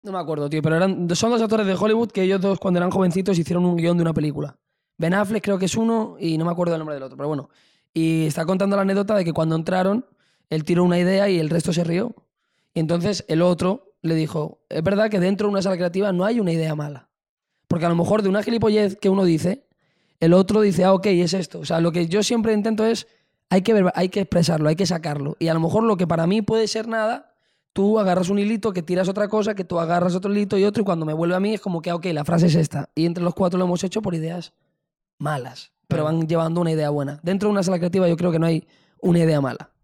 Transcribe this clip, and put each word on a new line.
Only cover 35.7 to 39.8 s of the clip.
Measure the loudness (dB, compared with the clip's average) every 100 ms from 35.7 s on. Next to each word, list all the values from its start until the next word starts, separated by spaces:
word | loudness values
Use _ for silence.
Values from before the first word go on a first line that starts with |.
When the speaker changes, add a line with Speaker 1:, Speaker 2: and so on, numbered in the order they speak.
| _ _
Speaker 1:
pero | -2
Speaker 2:
Claro. | 0 -2
Speaker 1:
van | 0
llevando | 0 0 0
una | 0
idea | 0 0
buena. | -2 -4 -6
Dentro | -4 -2 0
de |
una | 0
sala | 0 0
creativa | 0 2 2
yo | 2
creo | 0
que | 2
no | 2
hay | 0 -4 _ _ _
una | 2 4
idea | 4 2
mala. | 0 -6 -14 _